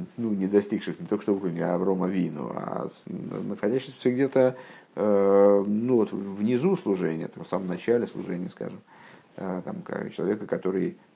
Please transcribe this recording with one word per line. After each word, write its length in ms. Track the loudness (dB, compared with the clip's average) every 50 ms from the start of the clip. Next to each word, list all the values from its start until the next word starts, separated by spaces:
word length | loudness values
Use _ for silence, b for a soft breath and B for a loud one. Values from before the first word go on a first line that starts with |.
| -8 -10 -8
ну, 160 | -6 -4 -2
не 160 | -2 0 0 2
достигших 520 | 4 4 4 2 -2 -4 -4 -6 -8 -8
не 80 | -6 -4
только 160 | -4 -2 0
что 100 | 0 0
уровня 400 | 0 0 -2 -2 -2 -2 0 0
Аврома 340 | 0 0 0 0 0 0 0
Вину, 440 | 0 0 -2 -2 -4 -6 -8 -8 -8
а 340 | -8 -6 -6 -6 -6 -6 -8
с-, 160 | -10 -14 -14 -12
находящихся 1040 | -12 -10 -10 -8 -8 -8 -8 -8 -6 -4 -2 0 0 -2 -4 -6 -10 -2 0 0
где-то, 440 | 2 2 2 2 4 4 4 4 2 B B B B B B B _
э, 680 | -2 2 2 4 4 6 6 8 8 8 8 8 6 4 2
ну, 300 | 0 0 2 2 4 4
вот 140 | 4 2
внизу 640 | -2 -6 -8 -8 -4 -2 0 2 2 2 2 2 2 2
служения, 500 | 0 0 0 0 0 -2 -2 -4 -6 -8
там, 160 | -10 -14 -8
в 40 | -6
самом 200 | -4 -4 -2 -4
начале 400 | -6 -4 0 0 2 2 0 -2
служения, 420 | -6 -8 -8 -6 -6 -6 -6 -8
скажем, 300 | -8 -10 -10 -10 -10 -12 B B B B B B B B B B _ -10
э, 240 | -8 -6 -6 -6 -6
там, 180 | -8 -8 -10 -8
ка-, 260 | -8 -6 -6 -6 -6
человека, 380 | -6 -4 -2 0 0 -2 -2 -4
который, 500 | -4 -2 -2 -2 0 0 0 -2 -4 b b b _